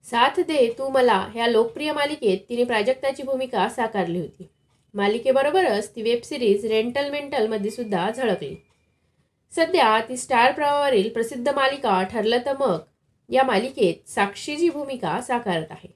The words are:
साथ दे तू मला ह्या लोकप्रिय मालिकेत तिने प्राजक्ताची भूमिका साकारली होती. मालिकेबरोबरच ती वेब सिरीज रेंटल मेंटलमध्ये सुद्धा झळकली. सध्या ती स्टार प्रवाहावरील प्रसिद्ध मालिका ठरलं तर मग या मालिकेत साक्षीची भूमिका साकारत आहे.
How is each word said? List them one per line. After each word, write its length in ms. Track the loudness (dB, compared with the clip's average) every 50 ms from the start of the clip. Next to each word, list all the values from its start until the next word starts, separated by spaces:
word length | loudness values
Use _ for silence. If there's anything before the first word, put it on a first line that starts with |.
| _ -2
साथ 300 | 2 2 2 4 2 0
दे 340 | -2 0 2 2 2 2 2 -4
तू 100 | -6 0
मला 400 | 2 4 6 6 4 4 0 -4 -4
ह्या 120 | -2 0
लोकप्रिय 460 | 2 4 4 2 2 -2 -4 -4 -2
मालिकेत 460 | 0 0 -2 -2 -2 0 0 0 0 0 -4 _
तिने 160 | -2 -2 0
प्राजक्ताची 580 | 0 0 0 0 0 -2 0 -2 -4 -4 -4
भूमिका 460 | -4 -4 -4 -4 -4 -4 0 0 0 0
साकारली 520 | 0 -2 -4 -2 0 -2 -2 -2 -2 -4
होती. 280 | -6 -8 _ _ -20 _ _ _ _ _ _ _ _ _ -6
मालिकेबरोबरच 1000 | -2 0 0 0 0 0 2 2 2 2 2 2 2 2 2 0 -2 -4 -6 _
ती 60 | -4
वेब 200 | -2 -2 -2 -2
सिरीज 440 | -4 -8 -6 0 2 2 2 2 2
रेंटल 440 | 0 0 0 0 0 -2 -2 -2 -2
मेंटलमध्ये 600 | -4 -6 -6 -4 -2 -2 0 0 -2 -4 -4 -6
सुद्धा 400 | -6 -6 -6 -4 -2 -2 -2 -2
झळकली. 460 | -2 -2 -2 -2 -2 -2 -4 -12 -12 -14 _ _ _ _ _ _ _ _ _ _ _ _ _ _ _ _ _ _ -2
सध्या 440 | 0 0 2 4 4 4 4 4 2 0 -4
ती 80 | -8
स्टार 360 | -10 -4 0 2 4 4 4
प्रवाहावरील 580 | 4 2 0 0 2 2 2 2 2 2 2 0
प्रसिद्ध 380 | -2 -4 -4 -4 -4 -2 -2 0
मालिका 540 | 0 2 2 0 0 0 0 0 2 2
ठरलं 360 | 0 -2 -2 -2 0 0 0 0 0
तर 100 | -2 -2 0
मग 180 | 0 0 0 -2 -4 _ _ _ _ _ _ _ _ 0
या 140 | 2 2
मालिकेत 680 | 2 4 2 0 0 -2 0 0 0 0 0 -2 _ -6
साक्षीची 600 | -2 0 0 0 -2 -10 -8 -8 -2 0 0 0
भूमिका 520 | 0 -2 -8 -8 -8 -6 -4 -4 -4 -4
साकारत 460 | -2 -2 -4 -2 -2 -2 -4 -4 -4 -6
आहे. 240 | -14 -18 -20 -20 _